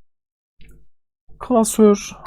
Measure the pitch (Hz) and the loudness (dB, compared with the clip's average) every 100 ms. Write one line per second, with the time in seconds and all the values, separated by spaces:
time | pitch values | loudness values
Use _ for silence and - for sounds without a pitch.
0 | _ _ _ _ _ - - - - _ | _ _ _ _ _ -20 -20 -20 -20 _
1 | _ _ _ - - 233 214 - 214 202 | _ _ _ -16 -2 -2 0 2 2 2
2 | - - | -4 -18